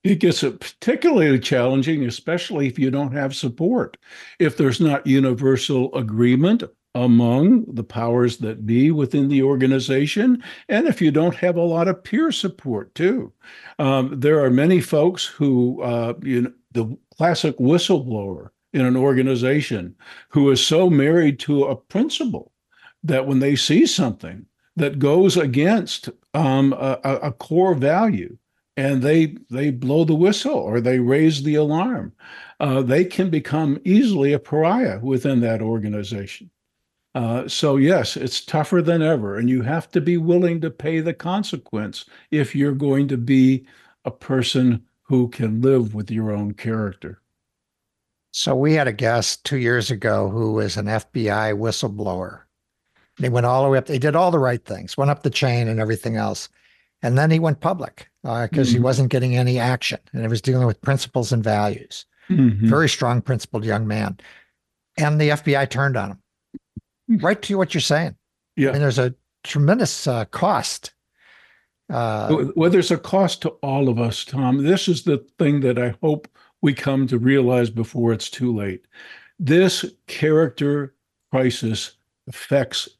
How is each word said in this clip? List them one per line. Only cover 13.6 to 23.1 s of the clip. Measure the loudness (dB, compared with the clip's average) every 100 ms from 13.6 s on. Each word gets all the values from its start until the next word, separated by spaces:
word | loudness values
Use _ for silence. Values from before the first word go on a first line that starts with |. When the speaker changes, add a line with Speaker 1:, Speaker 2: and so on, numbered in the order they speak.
| -18 -4
Speaker 1:
Um, | 0 0 -2 0
there | 2 4
are | 4
many | 4 4 2
folks | 2 2 2 0
who, | -10 -2 0 2 0 -2
uh, | -4 -2 -4 -6
you | -4 -2
know, | -2 -6 _
the | -6 -6 -8 _
classic | -2 -2 0 -2 0
whistleblower | 2 2 2 0 0 -6 -8 -10 -16 _ _
in | 0
an | 2
organization | 4 4 2 2 0 0 0 -2 -6 -8 -16 -20 -20 _
who | 2 4
is | 4
so | 2 4 4
married | 4 4 4 4 0
to | -2 0
a | 0
principle | -2 _ -2 -2 -2 -6 -6 -12 _ _ _ -20 _
that | -2